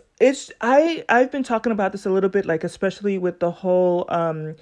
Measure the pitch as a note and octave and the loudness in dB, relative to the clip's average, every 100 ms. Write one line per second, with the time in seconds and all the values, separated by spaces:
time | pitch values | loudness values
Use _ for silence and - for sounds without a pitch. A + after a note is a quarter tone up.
0 | _ - B3+ C4+ - - A#3 C4+ E4 D#4+ | _ 2 2 2 -8 -6 2 4 4 0
1 | - A#3+ C4 C#4+ B3+ A3+ A#3 G#3+ F#3+ G3 | 0 2 2 -2 -2 -2 -2 -2 -2 -2
2 | G3+ F#3+ F#3+ G3+ G3 D#3+ F3 - G3 F#3 | -2 0 0 0 -2 -2 -4 -4 -6 -4
3 | G3+ F#3+ F3+ F3+ E3+ E3+ F#3 F3+ F3+ F3 | -4 -2 -4 -2 -4 -4 0 2 2 0
4 | - E3+ E3 D#3+ D#3 D#3+ | -2 -2 -2 -4 -10 -12